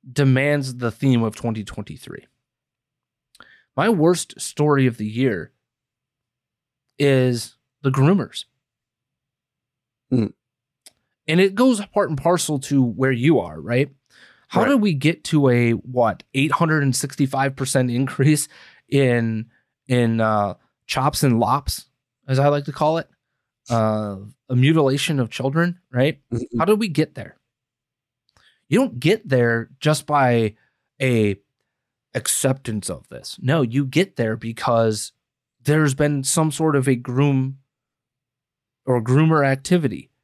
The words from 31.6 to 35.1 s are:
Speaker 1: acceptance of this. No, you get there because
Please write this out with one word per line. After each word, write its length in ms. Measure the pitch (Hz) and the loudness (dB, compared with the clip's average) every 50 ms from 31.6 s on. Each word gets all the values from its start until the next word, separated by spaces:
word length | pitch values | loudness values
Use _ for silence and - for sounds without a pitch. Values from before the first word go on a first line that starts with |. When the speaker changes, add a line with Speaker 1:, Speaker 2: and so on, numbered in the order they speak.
| _ _ _ _ _ _ _ _ _ _ _ | _ _ _ _ _ _ _ _ _ _ _
Speaker 1:
acceptance 720 | 120 117 - - - - 131 135 135 _ 120 110 104 - - | -8 -6 -4 -6 -2 -2 -2 -2 -2 _ -8 -8 -6 -6 -8
of 200 | 87 - _ _ | -12 -12 _ _
this. 280 | - 62 - - - - | -20 -18 -16 -18 -16 -6
No, 200 | - 127 151 165 | -2 -2 0 0
you 220 | 135 113 117 139 143 | 0 0 -2 -4 -4
get 300 | 131 131 156 190 190 _ | 0 0 -2 -2 -2 _
there 220 | - 120 110 110 | -4 -4 -4 -4
because 720 | 110 - 113 113 - - 131 120 113 113 113 107 107 - - | -6 -8 -12 -10 -6 -2 0 0 2 2 0 -2 -4 -8 -12